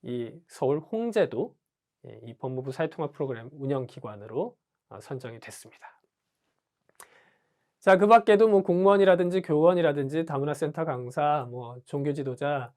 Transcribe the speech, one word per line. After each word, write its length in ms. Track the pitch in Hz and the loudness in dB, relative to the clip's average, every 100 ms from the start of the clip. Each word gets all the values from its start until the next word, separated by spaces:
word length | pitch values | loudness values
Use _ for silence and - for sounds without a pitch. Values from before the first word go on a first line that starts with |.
이 280 | 123 123 117 151 _ | -8 -8 -8 -14 _
서울 320 | - 131 147 | -6 -2 -2
홍제도, 760 | 151 220 233 220 180 110 220 _ _ _ _ _ - | -4 -6 -4 0 0 -2 -8 _ _ _ _ _ -20
예, 120 | 110 | -20
이 100 | 113 117 | -20 -12
법무부 360 | 135 131 131 | -8 -8 -8
사회통합 420 | 131 160 - 147 | -6 -6 -4 -10
프로그램 360 | - 139 117 123 | -6 -8 -6 -12
운영 320 | 147 135 139 127 | -10 -6 -4 -6
기관으로, 680 | - 120 107 104 113 226 _ _ _ _ | -12 -16 -14 -10 -6 -6 _ _ _ _
어, 100 | 104 | -20
선정이 400 | - 135 127 113 | -14 -12 -12 -16
됐습니다. 600 | - - - _ - _ _ _ _ _ _ _ _ _ _ _ - _ _ _ _ _ _ _ | -18 -20 -20 _ -20 _ _ _ _ _ _ _ _ _ _ _ -20 _ _ _ _ _ _ _
자, 180 | - 190 | 4 6
그 80 | 208 | 8
밖에도 420 | 233 226 208 220 | 6 8 6 6
뭐 140 | 196 | 4
공무원이라든지 800 | 185 175 190 202 190 180 175 185 | 2 2 4 6 6 4 2 -2
교원이라든지 840 | 175 151 165 180 160 143 135 156 165 | 0 4 4 4 2 0 -4 -4 -4
다문화 280 | 143 147 | -4 -4
센터 320 | 143 151 156 160 | -4 -6 -4 -6
강사, 600 | 127 123 123 147 147 120 | -6 -6 -2 0 0 -4
뭐 300 | 123 120 123 _ | -10 -12 -16 _
종교 280 | 143 143 | -6 -4
지도자 580 | 143 135 127 143 143 123 | -4 -6 -4 -4 -4 -8